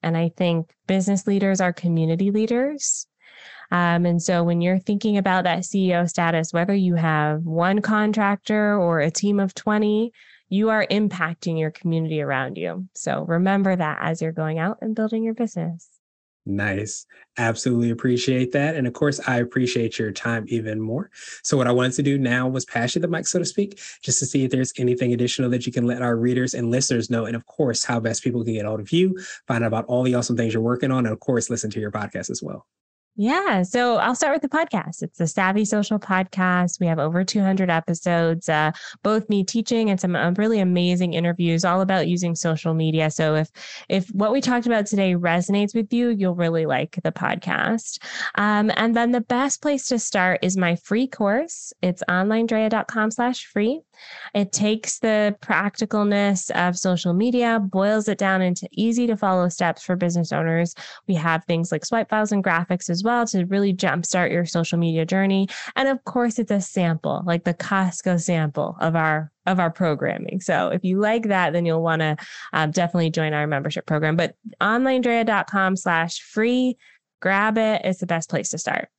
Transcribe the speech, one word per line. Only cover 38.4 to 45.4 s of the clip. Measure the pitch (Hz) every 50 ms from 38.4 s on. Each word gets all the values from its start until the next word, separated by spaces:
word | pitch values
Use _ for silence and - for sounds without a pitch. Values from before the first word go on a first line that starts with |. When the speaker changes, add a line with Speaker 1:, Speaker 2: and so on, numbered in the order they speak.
| - -
Speaker 1:
uh, | 165 151 151 156 160 - - - - - _
both | 202 214 220 214 220
me | 214 202 190
teaching | 190 - 233 220 - 247 226 226 214
and | 196 185
some, | - 180 175
uh, | 147 117 175
really | 175 190 208 220 226 214
amazing | 190 180 180 180 175 175 180 180 180 180 160
interviews | 165 170 170 170 175 175 170 165 165 175
all | 180 170 185
about | 190 190 190 185 156 -
using | 180 175 185 170 170
social | 160 - 170 160 156 - 170 160
media. | 160 160 156 156 160 156 156
So | 156 - 165 156 151
if, | 156 156 - _ - - - - - - _
if | - 196 180 - 214
what | 190 202 214
we | 233 277
talked | 269 254 247 240 233
about | 240 233 220 208 208
today | - 202 196 190 180
resonates | 175 175 175 165 175